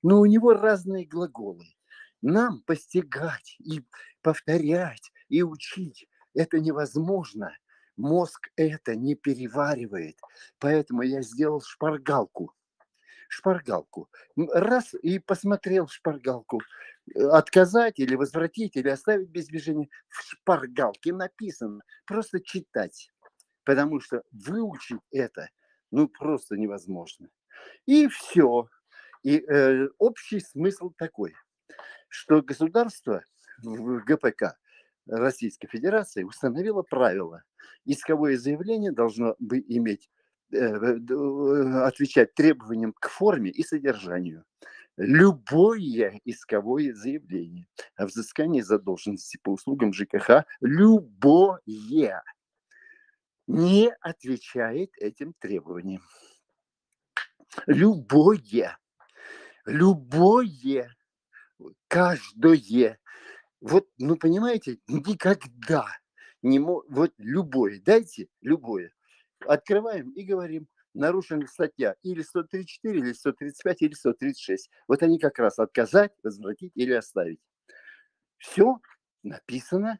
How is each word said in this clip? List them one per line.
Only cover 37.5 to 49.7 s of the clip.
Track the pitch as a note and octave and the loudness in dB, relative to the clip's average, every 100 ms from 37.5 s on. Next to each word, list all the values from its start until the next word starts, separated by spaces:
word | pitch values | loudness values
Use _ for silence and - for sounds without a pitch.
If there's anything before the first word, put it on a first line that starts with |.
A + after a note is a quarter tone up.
| _ - _ B2 | _ -20 _ -6
исковое | C#3 - D#3 D3+ C3+ | -6 -2 -2 0 -2
заявление | B2+ D3 F#3 A3+ G#3 | -2 -6 -4 -4 -4
должно | A#2+ A#2 G#2+ A#2 - | -2 -2 0 -4 -4
бы | A2 B2+ C#3+ | -6 -6 -4
иметь, | A#2+ A#2 G2+ _ _ _ _ _ | -4 -2 -6 _ _ _ _ _
э, | G#2 A#2+ G#2+ A#2 A#2 | -2 -2 -2 -2 -2
д-, | A#2+ | -4
э, | C3 C#3+ C#3 C#3 C#3+ C3 C3 C3 | -4 -4 -2 0 0 0 0 0
отвечать | - C#3+ - A2+ | 0 0 4 4
требованиям | - D#3 C#3+ A2 A2+ A2+ - | 6 4 4 -4 -4 -4 -6
к | - | -10
форме | - G3+ E3+ G2 | 0 0 2 -4
и | - | -6
содержанию. | D#3+ D#3 C#3 A2 F#2+ F2 F2+ D#2+ _ _ - - _ - | -6 -4 -4 -4 -6 -6 -6 -10 _ _ -20 -20 _ -8
Любое | G#2 D3+ G3 D3+ A2 D3+ G3+ A3+ D#3+ A2+ G#2 G#2 - | 2 8 8 6 -2 4 6 4 -4 -2 -2 -4 -14
исковое | A#2 - G#2+ G#2 C3 C#3+ | -14 -4 -4 -2 -4 -4
заявление | A2 A2+ D3+ C3 F2+ E2+ F2 F2 - - - | -6 -8 -10 _ -10 -10 -14 -20 -20 -20 -10
о | G2 | -8
взыскании | A2+ A2 - D#3 D3+ | -6 -10 -4 -2 -2
задолженности | G2 G#2 F#2+ F2+ - G2 - - | 0 -2 -2 -8 -8 -10 -12 -12
по | - | -6
услугам | G2 - | -6 -6